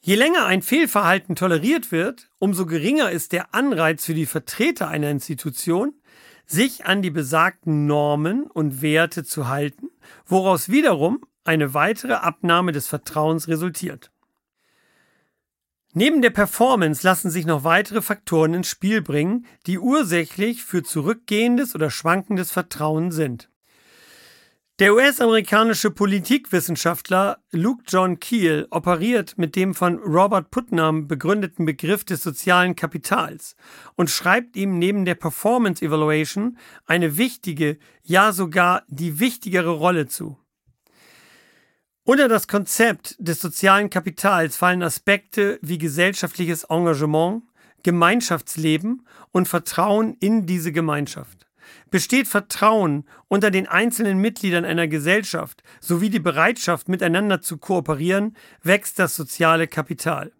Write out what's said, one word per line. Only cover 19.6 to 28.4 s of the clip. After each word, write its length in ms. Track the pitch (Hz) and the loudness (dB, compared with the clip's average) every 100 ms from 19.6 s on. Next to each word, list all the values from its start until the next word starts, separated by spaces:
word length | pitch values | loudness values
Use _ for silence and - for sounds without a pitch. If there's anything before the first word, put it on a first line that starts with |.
die 140 | - 185 | -6 -2
ursächlich 840 | 254 294 208 170 160 - 220 240 | 0 0 2 -2 -2 -4 -4 -4
für 200 | - 180 | -4 -4
zurückgehendes 920 | - 160 147 233 - 208 240 240 285 | -2 -2 -2 -4 -2 0 2 2 0
oder 160 | 151 156 | -2 -4
schwankendes 640 | - 160 185 190 190 175 | -2 -2 -2 -2 -4 -4
Vertrauen 600 | - 165 - 151 156 175 | -6 -6 -6 -2 -2 -2
sind. 380 | 160 147 117 - _ _ _ _ _ - - - - _ _ _ - | -4 -4 -6 -16 _ _ _ _ _ -20 -20 -20 -20 _ _ _ 2
Der 140 | 196 | 4
U-S-amerikanische 960 | 220 277 - 233 220 - 214 226 220 208 | 6 4 4 2 2 2 2 4 2 -2
Politikwissenschaftler 1500 | - 202 196 - 269 - 180 165 156 170 170 - 185 196 - _ | 0 0 0 2 0 2 -2 0 -2 -2 -4 0 2 2 -4 _
Luke 320 | 165 202 247 - | 0 0 -2 -2
John 320 | 190 185 175 | 0 0 -2
Keel 480 | - 233 | -2 2